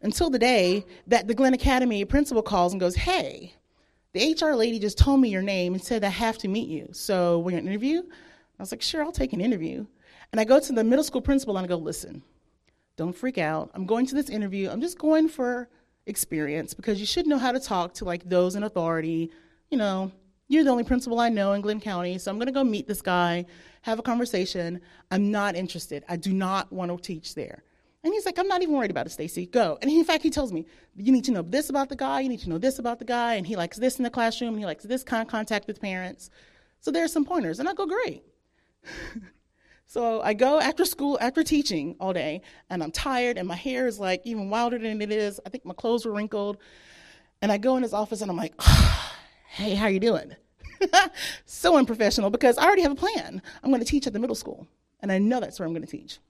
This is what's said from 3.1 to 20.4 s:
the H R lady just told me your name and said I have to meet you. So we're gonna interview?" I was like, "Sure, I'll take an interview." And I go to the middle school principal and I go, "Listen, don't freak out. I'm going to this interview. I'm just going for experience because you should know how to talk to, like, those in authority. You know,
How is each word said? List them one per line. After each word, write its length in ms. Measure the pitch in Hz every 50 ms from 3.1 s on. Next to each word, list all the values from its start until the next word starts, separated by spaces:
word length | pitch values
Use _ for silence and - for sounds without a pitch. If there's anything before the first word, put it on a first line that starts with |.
| 381 359 - - - - - 180 _ _ _ _ _ _ _ _ _ _ _ _
the 80 | _ 185
H 220 | 226 311 320 320
R 140 | 330 311 294
lady 240 | 240 220 240 226 226
just 180 | 196 208 190 -
told 220 | - 277 277 269
me 80 | 262 226
your 140 | 196 185
name 320 | 190 202 196 185 180 175 180
and 100 | 185 -
said 180 | - 247 220
I 60 | 202 202
have 300 | 180 180 233 226 220 220
to 100 | - 196
meet 200 | 190 220 233 -
you. 200 | 160 147 - -
So 460 | - - - - 202 185 180 175 175 170
we're 140 | 170 180
gonna 160 | 180 170 - 185
interview?" 320 | 196 208 226 269 320 339 359 349 - - - - - _ _ _ _ _
I 40 |
was 100 | 190 190
like, 100 | - 233
"Sure, 200 | - - - 320
I'll 100 | 294 311
take 200 | 349 - 262 262
an 80 | - 196
interview." 460 | 185 240 233 180 160 160 - - 214 - _ _ _ _ - - - _
And 100 | - 220
I 40 | 220
go 140 | 214 262 277
to 140 | 269 -
the 120 | 262 226 220
middle 200 | 226 247 277 302
school 180 | - - 254
principal 340 | - - 277 269 269 247 196
and 80 | 190 185
I 40 | 180
go, 80 | 180
"Listen, 460 | 165 160 156 156 - - 87 85 - - _ _ _ _ _ _ _ _ _ _ _ _ _ _
don't 180 | - 156 165 180
freak 240 | - - 262 254 -
out. 320 | 165 151 156 156 156 - -
I'm 120 | 190 190
going 200 | 185 220 233 254
to 80 | 262 254
this 140 | 285 285 -
interview. 420 | - 220 208 196 185 196 190 185
I'm 100 | - 214
just 180 | 269 349 349 -
going 300 | - 302 311 311 320 320
for 400 | 320 - 254 247 247 240 247 240 _ _ _ _ _ _ _
experience 680 | - 208 - - - - 156 151 147 147 160 - - -
because 240 | - 196 - 208 196
you 80 | 208
should 220 | 202 - 349 349 311
know 100 | 294 269
how 140 | 240 254
to 80 | 247 262
talk 340 | 262 - 214 180 170 175 -
to, 100 | - 208
like, 240 | 185 170 170 170 180
those 280 | 185 180 180 180 185
in 80 | 208 202
authority. 680 | 214 214 185 165 165 165 160 156 160 165 165 165 165 - - _ _ _ _ _ _
You 80 | 302 254
know, 320 | 214 202 190 190 190 190 - _ _ _ _ _